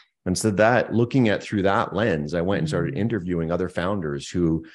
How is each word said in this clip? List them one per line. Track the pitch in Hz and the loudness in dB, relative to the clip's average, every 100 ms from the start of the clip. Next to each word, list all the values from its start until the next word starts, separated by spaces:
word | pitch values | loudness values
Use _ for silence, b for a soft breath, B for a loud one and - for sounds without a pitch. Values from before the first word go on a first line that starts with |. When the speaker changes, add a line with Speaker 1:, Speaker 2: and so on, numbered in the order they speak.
| B B | B B
Speaker 1:
And | 92 90 | -4 -2
so | 110 | 0
that, | 98 107 120 - | 4 4 4 2
looking | 107 120 139 113 | 0 2 2 2
at | 98 | 2
through | - 107 | -2 0
that | 95 104 98 90 | 2 2 0 0
lens, | 113 80 73 | 0 0 -2
I | 85 | -2
went | 87 98 | 0 0
and | 80 | 0
started | 90 82 | -2 -2
Speaker 2:
Mm. | 67 | -2
Speaker 1:
interviewing | 113 110 87 85 80 | -2 -2 -2 -2 0
other | 87 90 | -2 -4
founders | 90 87 104 78 71 - | -4 -4 -2 -4 -6 -6
who | 90 85 80 - | 0 2 2 -4